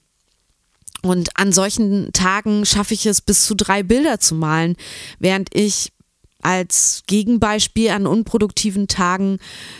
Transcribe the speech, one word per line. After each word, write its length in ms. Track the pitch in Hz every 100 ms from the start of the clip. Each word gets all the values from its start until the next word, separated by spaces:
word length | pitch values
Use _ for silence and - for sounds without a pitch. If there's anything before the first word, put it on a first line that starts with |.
| _ _ _ _ _ _ _ _ - -
Und 340 | 185 180 170 -
an 160 | 196
solchen 580 | 190 196 - 208 202 -
Tagen 540 | - 185 196 214 208 208
schaffe 300 | 208 202 214
ich 100 | 214
es, 160 | 196
bis 240 | - 202 -
zu 80 |
drei 300 | 202 202 196
Bilder 360 | 185 240 311 226
zu 140 | -
malen, 420 | 160 156 160 165 175 - - - -
während 360 | 185 190 185 -
ich 380 | 208 185 - - _ _ _ _
als 640 | - 185 180 - - - -
Gegenbeispiel 840 | 202 208 240 214 214 - - 220
an 160 | 196 196
unproduktiven 840 | 202 220 233 208 - 214 190 196
Tagen 520 | - 180 185 196 190 - - - -